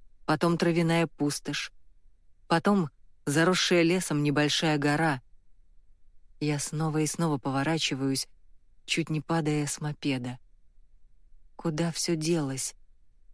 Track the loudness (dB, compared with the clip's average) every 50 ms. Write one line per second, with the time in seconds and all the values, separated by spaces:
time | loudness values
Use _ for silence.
0 | -20 -20 -20 -6 -2 0 0 2 2 2 2 2 2 2 2 2 2 2 2 2
1 | 0 0 -2 -2 -2 -2 -2 -2 -4 -6 -6 -6 -8 -10 -12 -18 -20 -20 -20 -20
2 | -20 -20 -20 _ _ -20 -20 _ -2 0 0 2 4 4 4 4 2 0 -4 -12
3 | -20 -20 -20 -8 -4 0 2 4 4 4 4 2 2 4 4 4 4 4 2 0
4 | 0 0 0 0 0 0 2 2 2 0 0 0 0 0 0 2 2 2 2 2
5 | 2 0 0 -2 -6 -14 -20 -20 -20 -20 -20 -20 -20 -20 -20 -20 -20 -20 -20 -20
6 | -20 -20 -20 -20 -20 -20 -10 -6 -2 -2 -2 -2 -4 -4 -4 -2 -2 0 0 0
7 | 0 0 0 0 0 0 0 -2 -2 -2 -2 -2 0 0 0 -2 -2 -2 -2 -2
8 | -2 -2 -2 -2 -4 -6 -12 -20 -20 -20 -20 -20 _ -20 -20 -16 -8 -4 -2 -2
9 | -2 -2 -4 -4 -2 -2 -2 0 0 0 0 0 -2 -4 -4 -6 -6 -8 -8 -4
10 | -4 -4 -4 -4 -4 -8 -10 -12 -16 -20 -20 -20 -20 -20 -20 -20 -20 -20 -20 -20
11 | -20 -20 -20 -20 -20 -20 -20 -20 -20 -20 -12 -8 -6 -4 -2 -2 -2 -2 -2 -2
12 | -2 0 0 0 0 0 0 0 0 -2 -4 -4 -6 -6 -8 -12 -20 -20 -20 -20
13 | -20 -20 -20 -20 -20 -20